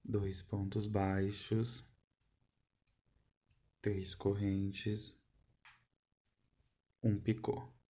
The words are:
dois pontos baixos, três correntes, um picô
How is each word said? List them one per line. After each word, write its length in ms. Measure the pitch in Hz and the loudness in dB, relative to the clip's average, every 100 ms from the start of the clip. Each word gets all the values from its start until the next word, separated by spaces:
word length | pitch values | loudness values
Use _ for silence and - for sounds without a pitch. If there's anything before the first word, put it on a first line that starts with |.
dois 380 | - 104 98 95 | 0 0 0 -4
pontos 460 | - 101 98 107 104 | -4 -2 0 -2 0
baixos, 960 | 104 95 95 98 98 - 110 120 - - _ _ _ _ _ _ _ _ _ _ _ _ _ _ _ _ - _ _ | 2 2 2 0 -2 0 0 0 -6 -14 _ _ _ _ _ _ _ _ _ _ _ _ _ _ _ _ -20 _ _
três 360 | 104 95 95 | 0 0 -4
correntes, 1040 | - 101 101 101 98 98 98 110 107 - - _ _ _ _ - - _ _ _ _ _ _ _ _ _ _ _ _ | 0 2 4 2 2 0 -2 -4 -4 -6 -14 _ _ _ _ -20 -20 _ _ _ _ _ _ _ _ _ _ _ _
um 160 | 117 101 | 2 2
picô 520 | 95 110 - - - - | 0 0 -2 -4 -8 -18